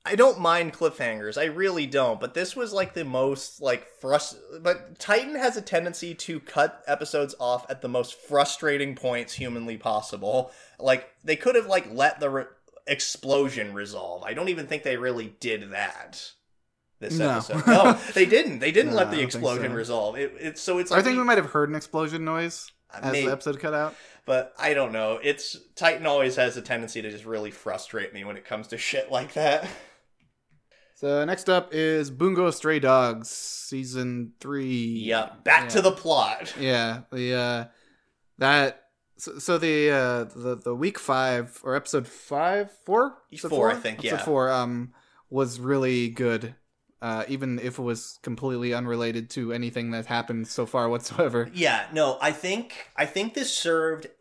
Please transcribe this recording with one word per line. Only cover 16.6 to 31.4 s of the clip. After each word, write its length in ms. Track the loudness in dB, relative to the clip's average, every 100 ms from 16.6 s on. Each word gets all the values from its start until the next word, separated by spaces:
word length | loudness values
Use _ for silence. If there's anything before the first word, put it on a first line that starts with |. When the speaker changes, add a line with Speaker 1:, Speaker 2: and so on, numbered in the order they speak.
| _ _ _ _
Speaker 1:
this 180 | -4 0
Speaker 2:
No. 120 | 0
Speaker 1:
episode. 360 | 0 -2 0 6
No, 260 | 8 8
Speaker 2:
<laughs> 220 | 6 2
Speaker 1:
they 120 | 4 6
didn't. 340 | 6 4 0
They 100 | 2
didn't 200 | 4 4
Speaker 2:
No, 60 | 2
Speaker 1:
let 120 | 2
the 60 | 2
Speaker 2:
I 40 |
don't 80 | 0
think 40 |
Speaker 1:
explosion 360 | 0 -2 0 -2
Speaker 2:
so. 40 | -4
Speaker 1:
resolve. 400 | -2 -2 -2 -2
It, 160 | -6 -6
it, 200 | -10 -6
so 200 | -2 -2
it's 120 | 4
Speaker 2:
I 40 | 4
Speaker 1:
like 80 |
Speaker 2:
think 100 | 4 2
Speaker 1:
we 40 |
Speaker 2:
we 60 | 4
might 120 | 2
have 120 | 2
heard 180 | 0 0
an 60 |
explosion 500 | -2 -4 -4 -2 -4
noise 460 | -4 -2 -4 -8 -16 _ _
Speaker 1:
Uh, 60 | -8
Speaker 2:
as 100 | -2
Speaker 1:
maybe. 140 | 0 0
Speaker 2:
the 60 |
episode 260 | -2 -4 -4
cut 140 | -2
out. 200 | -2 -2 -6 -20 -12
Speaker 1:
But 300 | 0 0 0 -2
I 140 | 0
don't 200 | 2 0
know. 260 | 0 -2 0
It's, 340 | -2 -2 -6 -12 -16
Titan 320 | 0 2 2 2
always 300 | 2 2 2
has 200 | 0 -2
a 60 |
tendency 400 | -6 -6 -6 -10
to 80 | -10
just 140 | -12
really 260 | -8 -6 -8
frustrate 640 | -10 -8 -8 -8 -8 -8
me 100 | -10
when 120 | -12 -14
it 80 |
comes 240 | -10 -10 -8
to 100 | -6
shit 320 | -4 -4 -2
like 240 | -4 -4
that. 340 | 0 2 2 -2 -10 -20 _ _ _ _ _ _ _ _ _ _
Speaker 2:
So 300 | _ 0 2 0
next 240 | 0